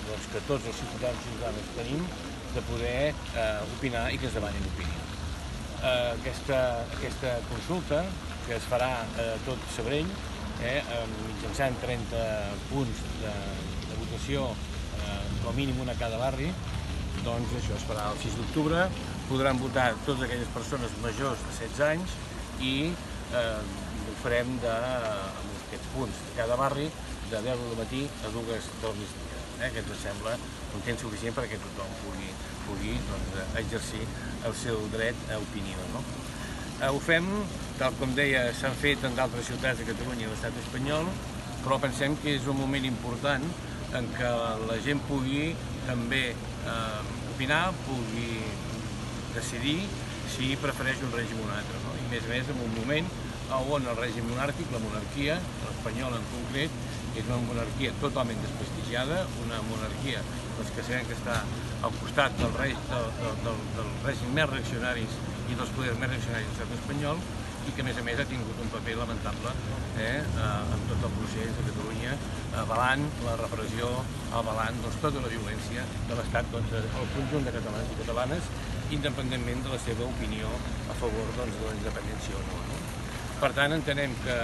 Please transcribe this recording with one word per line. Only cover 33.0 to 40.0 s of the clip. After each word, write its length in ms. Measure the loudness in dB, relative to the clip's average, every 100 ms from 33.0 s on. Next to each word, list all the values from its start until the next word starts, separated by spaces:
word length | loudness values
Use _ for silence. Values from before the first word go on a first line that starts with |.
| 0
doncs, 320 | -2 -2 -2
eh, 80 | -2 0
exercir 420 | 0 -2 -2 -2 -4 -4 -4 -2 -2
el 80 |
seu 240 | -2 0 0 0
dret 240 | 2 2 0 -2
a 60 | -2
opinió, 360 | -2 -4 -4 -4 -4
no? 100 | -4 -4 -6 -6 -6 -6 -6 -6 0
Eh, 80 | 2
ho 100 | 2
fem, 260 | 6 4 4 0 0 -4 -4 0
tal 160 | 2 2
com 160 | 2
deia, 320 | 4 6 6 4
s'han 240 | 2 0 2
fet 260 | 4 4 2
en 100 | 2
d'altres 320 | 2 2 -2
ciutats 320 | 0 0 0
de 80 | 0
Catalunya 380 | -2